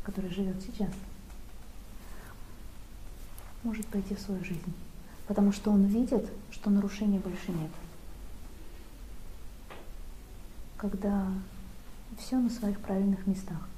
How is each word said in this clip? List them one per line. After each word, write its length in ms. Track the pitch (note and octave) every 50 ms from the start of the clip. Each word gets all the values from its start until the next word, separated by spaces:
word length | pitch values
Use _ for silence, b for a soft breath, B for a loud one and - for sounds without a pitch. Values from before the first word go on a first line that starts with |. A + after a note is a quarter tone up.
| -
который 260 | - G3 - F#3+ F#3
живет 280 | E3+ G3 G3 F#3+ F#3 -
сейчас, 300 | - - - - G#3 F3 - - - - - - - - - - - - - - - - - - - - - B B B B B B B B B - - - - - - - - - - - - - - - - - - - - - - - - -
может 220 | A#3 G#3+ A3 G#3 -
пойти 280 | - G3+ F#3+ - G3+
в 40 | -
свою 240 | - - G3 F3+ E3+
жизнь, 300 | - F3+ D#3 - - D#3+ - - - - B B B B B B -
потому 240 | G#3 G3+ G3+ G3+
что 200 | G3 - - A3
он 140 | G#3 G3+ G3
видит, 440 | G3+ G3+ A3+ B3+ A#3+ C4+ G#3+ - - - - - -
что 180 | - - - G#3
нарушений 500 | G3+ G3+ G3 G3 - - G#3+ G#3 G3+ F#3+
больше 320 | F3+ F#3 F3 F#3+ - -
нет. 200 | F3+ E3 D#3 D3+ - - - - - - - - - - - - - - - - - - - - - - - - - - - - - - - - - - - - - - - - - - - - - - - - - - - - - - - - - - - - - -
Когда 480 | - G3+ G3 F#3+ G3 G3+ G3+ G3+ G3 F#3+ F#3+ F#3+ F#3+ - - - - - - - - - - - - - - -
все 220 | - - B3+ B3+
на 100 | B3 A#3
своих 300 | A#3+ - - G#3 G3+ G3+
правильных 460 | - - F#3+ F#3+ G3 G3 G3 F#3 F#3+ G3
местах. 400 | F#3+ F#3 - - E3+ D#3 - - -